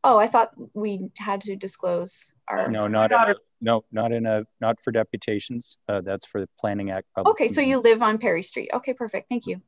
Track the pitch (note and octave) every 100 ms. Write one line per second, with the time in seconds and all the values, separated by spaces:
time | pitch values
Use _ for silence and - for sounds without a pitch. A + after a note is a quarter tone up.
0 | C#4 A3 A3+ A#3+ A3+ - - G#3 G#3 G3
1 | F#3+ - G#3 G3 G3+ G3 F#3+ - F3+ F3
2 | F3+ - - _ - G2+ - G#2+ G#2 G#2+
3 | A2 - G#2 G2+ _ _ A2+ A#2 - G#2+
4 | A2+ A#2 A2+ A2 A2 _ A2+ A2+ - A2+
5 | G#2+ A2 - G#2 - A#2+ - - - G2+
6 | F#2 G2 - G#2 F#2+ _ A2 G2+ G2 F#2+
7 | - - G2 A4 A#3 A3+ C4+ C4+ A#3 A3+
8 | A3+ A3 A3+ G3+ G3 - - B3+ C4 B3+
9 | A3+ G3 - B3 G#3 F#3